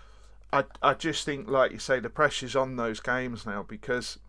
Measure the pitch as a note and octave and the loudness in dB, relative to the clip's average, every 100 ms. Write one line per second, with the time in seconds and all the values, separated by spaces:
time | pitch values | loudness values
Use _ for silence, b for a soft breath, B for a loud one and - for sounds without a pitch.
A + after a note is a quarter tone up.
0 | B B B B - C#3 C3+ - C3+ C3+ | B B B B 0 0 0 2 2 4
1 | E3 D3 - C#3 A2 C3+ B2 G#2+ - C3 | 0 -2 -2 -4 0 4 4 2 0 0
2 | A#2 - D3 - B2+ C3 C3 B2+ A#2 A2 | 0 2 2 2 -2 0 0 0 -2 -2
3 | - B2+ B2+ A2+ G#2+ G2+ F#2 A2 - B2 | -2 -2 -2 -6 -6 -6 -6 -10 -4 -2
4 | A2+ - | -2 -12